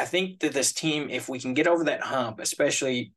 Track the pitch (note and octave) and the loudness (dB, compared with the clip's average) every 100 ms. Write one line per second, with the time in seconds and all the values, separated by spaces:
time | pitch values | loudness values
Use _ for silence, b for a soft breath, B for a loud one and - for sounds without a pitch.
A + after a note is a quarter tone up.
0 | C3+ F3+ F#3+ F#3 D#3 C3+ B2+ - D#3+ D3+ | 0 0 0 -2 -2 2 0 0 0 0
1 | C#3 B2 A#2+ C3 B2+ C3 E3+ E3+ D3+ - | -2 -4 -6 -6 -2 2 4 4 2 0
2 | - C3+ A#2 G#2 - - C#3+ - C3+ B2 | -2 -2 -2 -4 -4 2 2 2 0 -2
3 | A#2+ | -4